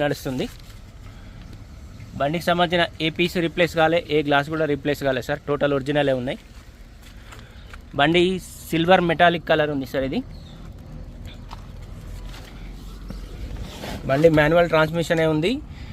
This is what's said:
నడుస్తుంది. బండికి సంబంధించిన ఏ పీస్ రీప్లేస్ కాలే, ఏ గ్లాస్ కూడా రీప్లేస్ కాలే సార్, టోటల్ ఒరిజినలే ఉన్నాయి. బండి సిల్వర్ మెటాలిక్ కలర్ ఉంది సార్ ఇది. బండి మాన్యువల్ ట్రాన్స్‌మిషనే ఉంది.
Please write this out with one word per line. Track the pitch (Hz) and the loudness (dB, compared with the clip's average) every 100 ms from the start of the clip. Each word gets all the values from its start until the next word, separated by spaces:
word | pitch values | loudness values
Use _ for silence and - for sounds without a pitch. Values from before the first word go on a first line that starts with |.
నడుస్తుంది. | 147 139 147 127 226 - - - - - - - - - - - - - - - - - | 0 0 -4 -4 -4 -8 -16 -18 -18 -18 -18 -16 -16 -16 -16 -16 -16 -16 -16 -16 -12 -2
బండికి | 139 170 170 | 0 0 2
సంబంధించిన | 175 175 175 170 - | 2 4 4 2 0
ఏ | 156 | -2
పీస్ | 160 175 185 165 | 0 0 2 0
రీప్లేస్ | 170 165 165 | 2 2 4
కాలే, | 160 165 - 147 | 4 4 2 0
ఏ | 147 | 4
గ్లాస్ | 143 143 | 2 2
కూడా | 156 156 | 0 0
రీప్లేస్ | 143 147 143 | 0 0 0
కాలే | 139 127 | 0 0
సార్, | 117 147 - | -2 -4 -2
టోటల్ | 143 143 | 0 2
ఒరిజినలే | 139 131 147 143 131 | 2 2 2 2 2
ఉన్నాయి. | 123 220 - - - - - - - - - - - - - - - 135 | -2 -6 -12 -20 -20 -20 -20 -20 -20 -18 -18 -18 -18 -18 -18 -18 -6 2
బండి | 143 170 180 185 - - - | 4 6 4 2 -6 -14 -2
సిల్వర్ | 160 165 185 | 2 6 6
మెటాలిక్ | 175 156 175 170 - | 6 6 6 6 2
కలర్ | 156 151 | 2 2
ఉంది | 143 131 | -2 -4
సార్ | 143 | -2
ఇది. | 131 180 - - - - - - - - - - - - - - - - - - - - - - - - - - - - - - - - - - - - - - 131 | -2 -2 -6 -10 -16 -16 -16 -16 -14 -14 -14 -14 -14 -14 -14 -14 -14 -14 -14 -14 -12 -12 -12 -12 -14 -14 -14 -14 -14 -12 -12 -12 -12 -10 -10 -8 -10 -10 -8 -6 0
బండి | 135 165 | 6 6
మాన్యువల్ | 156 147 170 175 | 8 6 6 6
ట్రాన్స్‌మిషనే | 160 156 170 160 165 160 | 4 2 0 0 2 2
ఉంది. | 156 170 269 - - - | 2 0 -2 -6 -14 -12